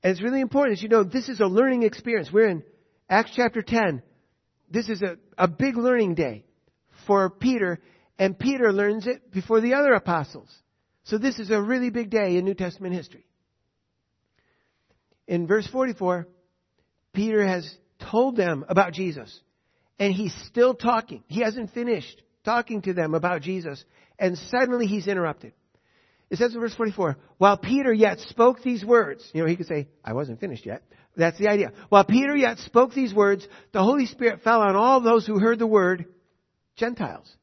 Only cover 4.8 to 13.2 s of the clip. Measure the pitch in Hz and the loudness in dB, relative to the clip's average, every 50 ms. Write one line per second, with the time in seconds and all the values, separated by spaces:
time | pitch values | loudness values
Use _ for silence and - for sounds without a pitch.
4.8 | 226 220 220 175 202 185 170 _ _ _ _ - 180 185 160 - 254 277 247 233 | -4 -4 -6 -4 -4 -6 -6 _ _ _ _ -2 -2 -2 0 -2 -2 -2 -2 0
5.8 | 233 254 254 240 220 185 170 151 160 131 110 - _ _ _ _ _ _ _ _ | 0 2 2 2 2 0 0 -2 -2 -4 -6 -12 _ _ _ _ _ _ _ _
6.8 | _ _ _ _ - - 202 196 190 185 185 _ - 254 254 233 202 180 170 - | _ _ _ _ -2 0 2 2 2 0 -4 _ -2 0 0 0 -2 -4 -4 -6
7.8 | _ _ _ _ _ _ _ - 190 196 185 - 208 254 277 262 247 220 196 196 | _ _ _ _ _ _ _ -2 0 0 0 -2 -2 -2 0 2 2 2 2 2
8.8 | 202 208 214 220 190 240 254 - _ _ - 190 175 - 220 220 220 240 254 277 | 0 0 -2 -2 -4 -6 -6 -8 _ _ -8 -8 -2 0 0 2 2 2 2 2
9.8 | 294 285 247 196 - 185 170 160 139 - - 147 - _ - _ _ _ _ _ | 4 2 2 2 0 -2 -2 -2 -2 -6 -12 -20 -20 _ -20 _ _ _ _ _
10.8 | _ _ _ _ _ - 214 214 220 269 254 - 214 185 220 208 202 214 254 254 | _ _ _ _ _ -6 -4 -2 -2 -2 -4 -4 -4 -2 -2 -2 0 -2 -2 -2
11.8 | 247 247 214 240 233 202 226 220 208 185 180 180 180 196 196 180 190 180 175 - | -2 -4 -4 -6 -6 -2 -2 -2 0 2 0 0 0 -2 -4 -4 -6 -8 -8 -10
12.8 | 196 185 180 180 151 - - - | -8 -8 -6 -8 -8 -12 -20 -20